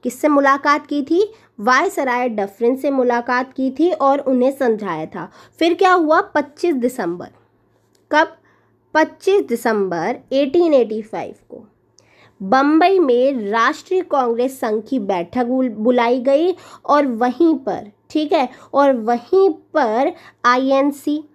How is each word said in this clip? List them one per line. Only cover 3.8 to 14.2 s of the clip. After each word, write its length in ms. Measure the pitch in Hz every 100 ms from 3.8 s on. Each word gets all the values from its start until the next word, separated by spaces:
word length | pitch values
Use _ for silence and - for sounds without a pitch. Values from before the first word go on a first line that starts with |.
| 339
और 280 | 339 277 277
उन्हें 300 | 277 262 247
समझाया 540 | 277 254 220 208 160 160
था। 240 | 185 160 - - -
फिर 140 | 330
क्या 180 | 339 381
हुआ, 280 | 370 311 320 392
पच्चीस 440 | 302 285 - 349 277
दिसंबर, 540 | 233 - 180 175 - _ _ _ _ _ _ _ _
कब, 260 | 302 320 - _ _ _ _ _
पच्चीस 500 | 311 311 - - 392
दिसंबर 760 | 277 233 233 220 190 170 175 269 _
एटीन 420 | 269 285 339 339
एटी 280 | 277 214 220
फ़ाइव 320 | 214 185 120 - _
को 160 | - - _ _ _ _ _ _ _
बम्बई 580 | 190 262 277 311 359 392
में 500 | 294 240 262 269 202
राष्ट्रीय 500 | 226 240 311 - 370
कांग्रेस 560 | 349 285